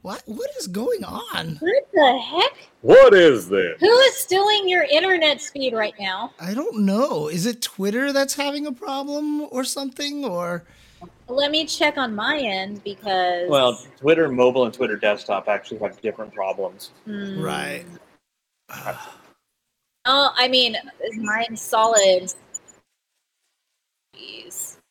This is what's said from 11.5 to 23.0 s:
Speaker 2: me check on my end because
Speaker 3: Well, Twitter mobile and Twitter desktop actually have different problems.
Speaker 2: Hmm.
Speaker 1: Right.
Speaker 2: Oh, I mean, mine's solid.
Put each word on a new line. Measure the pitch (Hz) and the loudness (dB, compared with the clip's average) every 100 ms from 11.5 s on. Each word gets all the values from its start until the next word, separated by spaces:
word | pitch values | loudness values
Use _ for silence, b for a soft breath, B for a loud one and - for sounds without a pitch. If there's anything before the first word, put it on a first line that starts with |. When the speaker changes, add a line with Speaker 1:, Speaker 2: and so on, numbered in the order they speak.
Speaker 2:
me | 311 320 | -2 -4
check | - 302 294 | -2 -2 0
on | 247 208 | -6 -4
my | 233 302 | -4 -4
end | 240 190 190 208 | -4 -6 -8 -10
because | 202 196 208 190 180 175 175 | -12 -10 -4 0 0 -2 0
Speaker 3:
Well, | 139 127 110 - _ | 2 2 0 -14 _
Twitter | 139 160 156 | 2 4 2
mobile | 127 127 127 | 4 4 4
and | 120 | 0
Twitter | 107 120 104 | -2 -4 0
desktop | 107 104 - 98 107 | -2 -2 -4 -4 -2
actually | 101 - 107 | -4 -4 -8
have | 104 - | -8 -6
different | 107 104 107 | -8 -8 -12
problems. | 104 95 95 92 98 - _ | -6 -6 -4 -8 -10 -20 _
Speaker 2:
Hmm. | 220 208 196 190 | -14 -12 -10 -8
Speaker 1:
Right. | 156 147 143 143 175 175 _ _ _ _ _ _ _ B B B B B _ _ _ _ _ _ _ _ | -6 -6 -8 -10 -14 -20 _ _ _ _ _ _ _ B B B B B _ _ _ _ _ _ _ _
Speaker 2:
Oh, | 254 277 277 - | -2 2 2 0
I | 254 | 2
mean, | 254 240 220 - - 220 220 | 2 0 -4 -12 -12 -10 -8
mine's | 208 214 233 220 | -4 -4 -4 -10
solid. | - 226 220 226 196 185 185 - _ - _ _ _ _ | -2 2 4 4 4 2 -2 -14 _ -18 _ _ _ _